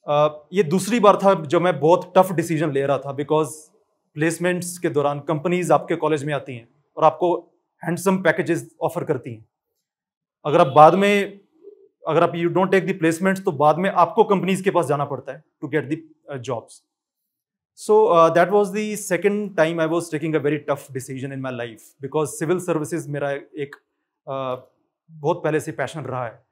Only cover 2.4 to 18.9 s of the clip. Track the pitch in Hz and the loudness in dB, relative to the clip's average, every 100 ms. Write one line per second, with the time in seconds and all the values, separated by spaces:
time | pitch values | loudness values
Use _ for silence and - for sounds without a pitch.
2.4 | 170 156 160 139 135 135 139 135 147 156 | -4 -2 -2 -2 -2 -2 -4 -10 0 0
3.4 | 151 - - _ _ _ _ 151 160 165 | 0 -6 -20 _ _ _ _ -4 -2 -2
4.4 | 175 180 175 - 170 143 143 143 - 156 | -4 -2 -6 -6 -2 0 -2 -4 -4 -4
5.4 | 175 180 160 147 143 170 156 151 143 143 | 0 -2 2 2 2 -2 0 -2 -2 -6
6.4 | - 123 113 _ _ - 156 160 180 175 | -8 -16 -18 _ _ 2 2 2 -2 -2
7.4 | - _ _ _ 170 170 190 190 185 156 | -6 _ _ _ -6 -2 0 2 2 0
8.4 | 151 170 - _ 160 - - 131 127 110 | -2 -4 -4 _ -6 -4 -4 -6 -6 -16
9.4 | 104 _ _ _ _ _ _ _ _ _ | _ _ _ _ _ _ _ _ _ _
10.4 | - 170 160 151 156 180 202 202 196 - | 0 4 6 8 8 8 2 2 0 -8
11.4 | _ _ - _ _ _ 156 156 180 170 | _ _ -20 _ _ _ -2 2 2 0
12.4 | 170 170 185 190 165 190 165 165 190 190 | -2 0 2 2 0 -2 0 0 -2 0
13.4 | 196 139 151 156 190 - 165 - 220 190 | -4 2 2 2 0 2 2 2 2 2
14.4 | 175 190 190 165 139 143 139 135 - 147 | 0 -2 0 0 0 -2 -4 -8 -12 -18
15.4 | _ _ 147 147 127 160 - _ - 139 | _ _ -6 -4 -4 -10 -10 _ -16 -14
16.4 | 120 117 - - _ _ _ _ _ _ | -10 -10 -12 -20 _ _ _ _ _ _
17.4 | _ _ _ _ - 214 214 170 165 165 | _ _ _ _ 2 4 6 6 6 4
18.4 | 175 208 202 202 214 | 4 2 0 -4 -6